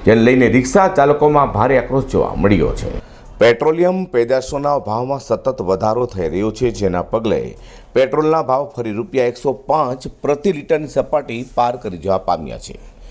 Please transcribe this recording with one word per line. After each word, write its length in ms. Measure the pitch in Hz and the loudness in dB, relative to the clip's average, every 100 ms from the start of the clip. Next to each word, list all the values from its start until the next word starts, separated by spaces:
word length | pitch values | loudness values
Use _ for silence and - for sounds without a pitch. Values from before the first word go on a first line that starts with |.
જેને 160 | - 113 | 4 6
લઈને 280 | 117 127 120 | 6 6 4
રિક્ષા 400 | 123 123 208 190 | 4 2 4 4
ચાલકોમાં 640 | 185 139 147 151 147 131 | 4 2 4 4 4 2
ભારે 260 | 101 123 135 | 2 2 2
આક્રોશ 260 | - 131 | 0 -2
જોવા 300 | 117 90 52 | 0 0 0
મળ્યો 380 | - 98 95 64 | 0 2 2 2
છે. 260 | - - - - - - - | -2 -6 -8 -12 -18 -20 2
પેટ્રોલિયમ 680 | 117 120 151 165 175 185 | 2 4 0 2 0 0
પેદાશોના 760 | 185 120 117 131 127 147 143 143 | -2 0 2 0 -2 -4 -2 -2
ભાવમાં 400 | 101 110 127 139 | -2 -4 -2 -6
સતત 440 | - 113 135 123 | -4 -4 -2 -2
વધારો 440 | 92 95 107 113 123 | -2 0 0 0 -2
થઈ 220 | 95 80 | -2 -4
રહ્યો 220 | 85 107 | -2 -2
છે, 200 | 107 123 | -2 -4
જેના 320 | 104 98 87 | -2 -2 -2
પગલે 520 | 87 - 110 78 62 - - - - | -2 -2 0 -2 -4 -12 -20 -20 -4
પેટ્રોલના 500 | 120 131 147 156 160 | 0 2 2 0 0
ભાવ 300 | 143 131 143 - | 0 -2 -2 -6
ફરી 160 | 117 | -6
રૂપિયા 320 | 104 110 131 | -6 -4 0
એકસો 280 | 123 120 143 | 0 -2 -4
પાંચ 560 | 120 - 151 135 135 - | -4 -2 0 0 -4 -10
પ્રતિ 440 | - 139 147 202 | -6 -4 -2 -2
લિટરની 340 | 151 - 156 143 | -2 -2 -2 0
સપાટી 580 | 139 - 151 131 117 127 | -4 -2 -2 -4 -8 -6
પાર 220 | - 120 123 | -2 0 -2
કરી 220 | 104 87 | -8 -6
જવા 200 | 90 95 | -2 -2
પામ્યા 400 | - 85 71 58 | -2 -4 -6 -12
છે. 360 | - - - - - | -14 -18 -20 -20 -20